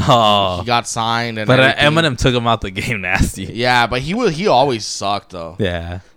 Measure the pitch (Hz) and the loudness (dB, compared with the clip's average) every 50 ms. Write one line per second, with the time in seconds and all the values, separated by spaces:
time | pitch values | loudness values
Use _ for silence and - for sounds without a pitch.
0 | - - 131 117 113 107 104 101 98 92 90 90 90 117 120 120 113 - - 120 | 2 4 4 6 6 4 4 4 2 0 -2 -4 -2 -2 -2 -2 -2 -2 -6 -4
1 | 113 113 117 117 117 117 113 110 107 104 127 131 131 135 135 - 143 147 151 165 | -2 -2 -2 -2 -2 -4 -6 -4 0 2 4 4 4 4 2 2 2 2 2 2
2 | 165 151 127 - - 135 123 123 117 117 117 110 - 101 92 98 - - 120 101 | 0 0 -2 0 0 0 2 2 2 0 0 0 -2 -6 -6 -6 -6 -4 -6 -6
3 | 90 90 95 98 - - - 101 95 - - 110 120 123 123 123 120 110 123 127 | -4 -2 0 0 0 0 0 -6 -10 -10 -6 -2 0 2 4 4 2 2 0 -4
4 | 131 156 185 240 254 202 156 151 202 202 143 120 135 147 123 110 104 - - - | -4 -4 -4 0 0 0 0 0 0 2 4 4 4 2 0 -4 -4 -8 -8 -6
5 | 104 98 101 101 - _ 95 87 82 82 82 92 107 90 87 85 82 85 87 90 | -4 -4 -4 -4 -6 _ -12 -12 -12 -10 -6 -4 -2 -2 -2 -4 -6 -8 -10 -12
6 | - - _ | -14 -16 _